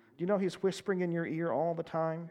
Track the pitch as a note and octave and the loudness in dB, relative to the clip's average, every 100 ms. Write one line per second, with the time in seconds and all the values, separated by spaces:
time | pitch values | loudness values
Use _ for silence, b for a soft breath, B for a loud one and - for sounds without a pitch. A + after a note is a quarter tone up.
0 | b - F3 G3+ F#3+ - G3 F3+ - F#3 | b -6 0 2 2 0 0 0 -2 0
1 | F3 E3+ C3+ D#3+ E3 B2 E3+ E3 D#3+ D#3+ | 2 0 0 -2 0 2 2 -2 -2 0
2 | D#3+ E3 E3+ | 0 -2 -8